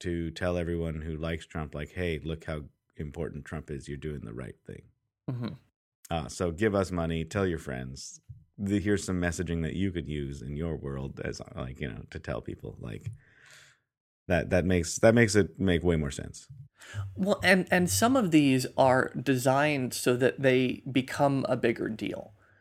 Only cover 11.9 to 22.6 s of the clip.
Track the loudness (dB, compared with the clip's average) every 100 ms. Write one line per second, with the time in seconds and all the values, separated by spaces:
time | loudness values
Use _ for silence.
11.9 | -10 -14 -12 -8 -8 -8 -12 -12 -12 -12
12.9 | -12 -12 -14 _ _ -20 -20 -20 _ _
13.9 | _ _ _ 0 0 4 2 4 2 0
14.9 | 4 6 8 6 6 2 2 2 2 4
15.9 | 2 0 -6 -10 -14 -18 -20 -20 _ -14
16.9 | -10 -8 -2 0 2 6 4 6 2 4
17.9 | 4 4 4 6 6 6 4 2 4 6
18.9 | 6 2 -2 0 2 4 4 4 0 -2
19.9 | -2 0 4 4 4 4 4 4 -2 -2
20.9 | -2 0 2 2 4 0 2 2 0 -2
21.9 | -4 -6 -6 -12 _ _ _